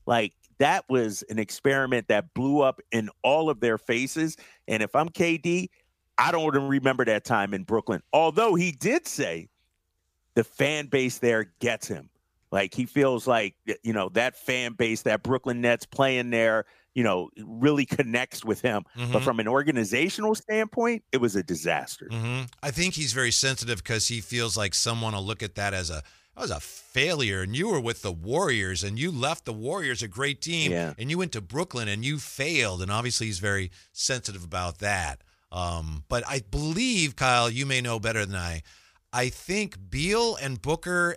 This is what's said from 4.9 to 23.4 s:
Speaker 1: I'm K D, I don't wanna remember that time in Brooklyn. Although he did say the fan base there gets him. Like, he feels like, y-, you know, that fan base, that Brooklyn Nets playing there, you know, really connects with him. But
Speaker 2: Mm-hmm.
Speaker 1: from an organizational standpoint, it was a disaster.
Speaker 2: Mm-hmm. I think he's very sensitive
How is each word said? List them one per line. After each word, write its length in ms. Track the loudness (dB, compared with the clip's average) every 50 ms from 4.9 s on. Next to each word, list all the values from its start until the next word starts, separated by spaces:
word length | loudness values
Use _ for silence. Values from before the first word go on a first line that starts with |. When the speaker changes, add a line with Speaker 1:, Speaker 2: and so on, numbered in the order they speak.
| 2
Speaker 1:
I'm 140 | 2 0 0
K 300 | 0 0 2 2 2 0
D, 320 | 0 0 0 0 -2 -4 _ _ _ _ _ _ _ _ _ 2
I 120 | 2 4
don't 140 | 4 4 4
wanna 160 | 4 4 4
remember 460 | 4 4 2 4 4 4 4 4 4
that 180 | 4 4 2 2
time 300 | 2 2 2 2 2 0
in 80 | -4
Brooklyn. 400 | -2 0 0 0 0 0 -2 -4 -2 _
Although 420 | 4 4 4 4 4 4 4 4 4
he 160 | 4 2 0
did 340 | -2 0 0 2 2 2 0
say 420 | -2 -4 -4 -4 -4 -4 -6 -10 -12 _ _ _ _ _ _ _ _ _ _ _ _ _ _ _ _ 0
the 100 | 0 0
fan 440 | 2 0 0 0 0 0 -2 -2 0
base 280 | 2 2 2 0 0 0
there 260 | 2 2 2 2 0 -4 _ -4
gets 280 | -2 -2 -2 -4 -6 -8
him. 220 | -10 -10 -12 -16 _ _ _ _ _ _ _ _
Like, 220 | 0 0 0 0 0
he 100 | -4 -4
feels 400 | -2 2 2 4 4 2 0 2
like, 280 | 2 2 2 2 -2 -6 _ _
y-, 100 | -6 -6 -4 -2
you 80 | -2
know, 160 | 0 0 0 0
that 260 | 2 2 0 0 -2
fan 360 | -4 -4 -2 -2 -2 -2 -4
base, 300 | -2 0 0 0 0 0
that 200 | 0 0 0 0
Brooklyn 380 | 0 0 -2 0 0 -2 -2 2
Nets 260 | 2 2 2 2 0
playing 440 | -4 0 2 2 2 2 0 0 0
there, 340 | 2 4 4 4 4 2 0 _ _ _ _ _ 0
you 100 | 2 2
know, 260 | 2 2 0 -2 -4 _ -16 -16
really 400 | -12 -2 2 4 4 6 4 2
connects 580 | 0 0 0 0 2 0 -2 -2 -2 -6 -4 -2
with 160 | -2 0 0
him. 220 | 0 0 0 0 -4 -6 -8
But 60 | -8 -2
Speaker 2:
Mm-hmm. 140 | 0 0 2
Speaker 1:
from 180 | 2 2 0 0
an 60 | 2 2
organizational 840 | 2 2 2 2 2 2 0 0 2 0 0 0 -2 -2 0 0 0
standpoint, 680 | -2 -2 -2 -2 0 -2 -2 -2 0 0 0 0 -2 -2 _
it 60 | 0 2
was 160 | 2 2 2
a 60 | 0
disaster. 640 | -2 -2 -4 -2 0 0 0 0 -2 -6 -10 -12 -12 -8
Speaker 2:
Mm-hmm. 320 | -6 -6 -4 -4 -4 -6 -8 -10 -12 -10
I 80 | -8 -6
think 220 | -2 0 0 0 0
he's 180 | -2 -4 -2
very 180 | 0 0 0 2
sensitive 520 | 2 2